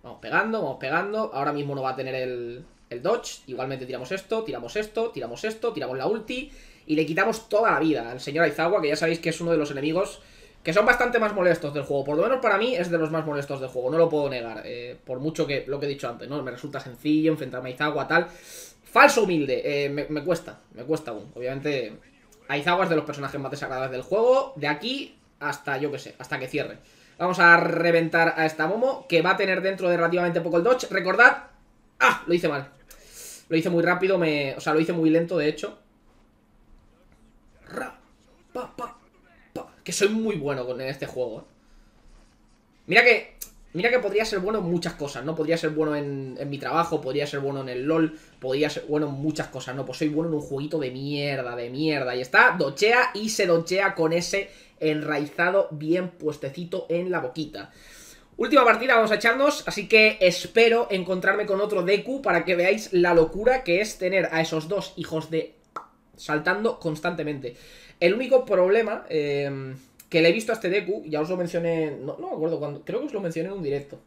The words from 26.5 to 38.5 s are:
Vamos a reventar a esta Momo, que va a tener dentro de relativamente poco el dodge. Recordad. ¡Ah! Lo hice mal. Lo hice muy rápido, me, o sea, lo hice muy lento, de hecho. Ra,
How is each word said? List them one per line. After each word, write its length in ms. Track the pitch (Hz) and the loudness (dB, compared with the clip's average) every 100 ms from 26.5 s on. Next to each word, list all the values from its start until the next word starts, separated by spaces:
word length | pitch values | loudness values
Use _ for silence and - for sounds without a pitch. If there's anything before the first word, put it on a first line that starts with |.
| 143 117 107 _ _ _ _ | -6 -6 -10 _ _ _ _
Vamos 220 | 180 180 | -2 6
a 160 | 170 170 | 8 8
reventar 800 | 170 170 170 170 165 165 165 160 | 6 2 4 4 4 4 2 4
a 100 | 160 | 0
esta 200 | 156 160 | 0 -2
Momo, 400 | 214 254 262 - | 2 0 -2 0
que 140 | 170 | 2
va 100 | 175 | 4
a 40 | 190 | 2
tener 240 | 196 185 | 2 0
dentro 280 | 190 190 185 | 0 -2 0
de 80 | 175 | 2
relativamente 440 | 170 175 175 170 | 2 2 2 0
poco 180 | 165 170 | 2 2
el 40 | |
dodge. 260 | 190 247 - | 4 2 0
Recordad. 560 | 190 180 190 240 - - _ _ _ _ _ | -2 0 6 6 6 -6 _ _ _ _ _
¡Ah! 240 | 127 - - | 4 4 0
Lo 60 | |
hice 160 | 175 170 | 0 0
mal. 220 | 139 139 _ _ - - - - - _ | -2 -8 _ _ -20 -20 -20 -18 -20 _
Lo 80 | 165 | 0
hice 140 | 170 | 2
muy 120 | 170 | 2
rápido, 360 | 165 175 190 190 | 2 2 2 2
me, 360 | 165 147 139 - | 2 0 -2 -4
o 40 | |
sea, 140 | - | 0
lo 60 | 156 | 2
hice 120 | 165 | 2
muy 180 | 170 160 | 2 4
lento, 280 | 160 170 180 | 4 2 0
de 100 | 151 | 0
hecho. 300 | 151 208 - _ _ _ _ _ _ _ _ _ - _ _ _ _ _ _ _ _ - | -2 -8 -12 _ _ _ _ _ _ _ _ _ -20 _ _ _ _ _ _ _ _ -14
Ra, 320 | - 127 - _ _ _ _ _ | -12 -12 -14 _ _ _ _ _